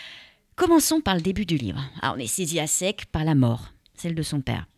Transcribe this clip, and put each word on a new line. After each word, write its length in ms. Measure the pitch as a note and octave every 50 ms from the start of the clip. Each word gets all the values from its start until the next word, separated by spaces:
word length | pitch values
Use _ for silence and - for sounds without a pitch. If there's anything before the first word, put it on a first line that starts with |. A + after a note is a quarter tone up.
| - - - - - - _ _ _ _ _
Commençons 440 | - F#4 E4+ E4+ D#4 - - D#4 D#4+
par 160 | - G3+ F#3+
le 60 | F3
début 240 | D#3+ F#3+ F#3 G3 G#3
du 100 | E3 E3
livre. 260 | C#3 A#2+ G2 D#2+ C3+ C#3 C3 - -
Ah, 120 | - C3 -
on 40 | B2+
est 80 | B2 G#2+
saisi 320 | - - F#3 D3 E3 D#3+
à 80 | D3+ D#3
sec 380 | - - F3+ F#3+ G#3+ - - -
par 120 | - D#3+ D#3
la 100 | D#3+ D#3
mort, 400 | C#3 B2+ A#2+ A#2 A#2 - - - _ _ _ _
celle 180 | - - E3+ E3
de 80 | D#3+
son 200 | D3+ - D3+ C#3+
père. 260 | B2+ B2 A2+ F#2 E2+ - _